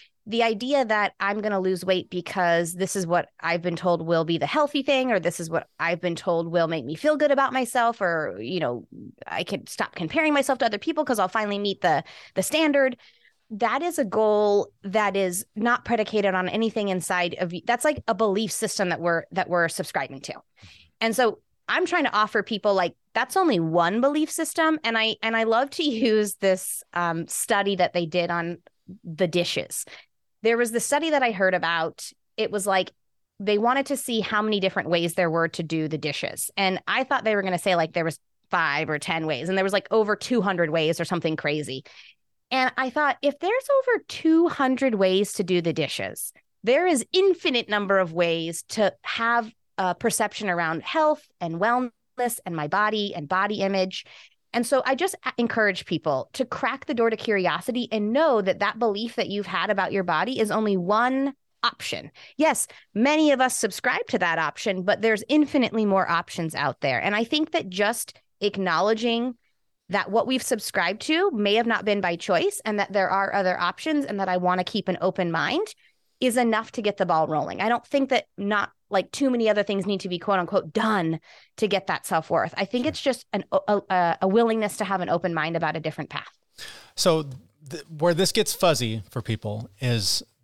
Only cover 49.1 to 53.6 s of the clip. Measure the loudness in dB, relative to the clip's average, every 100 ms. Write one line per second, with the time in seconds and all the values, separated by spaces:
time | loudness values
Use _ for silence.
49.1 | -2 2 2 0 -10 _ -2 -2 0 -2
50.1 | 0 -2 -2 -2 0 0 -2 -2 2 2
51.1 | 2 -4 _ -6 0 2 2 -2 -8 _
52.1 | -4 -4 -4 -6 -6 -2 0 2 0 -2
53.1 | -6 -2 0 0 0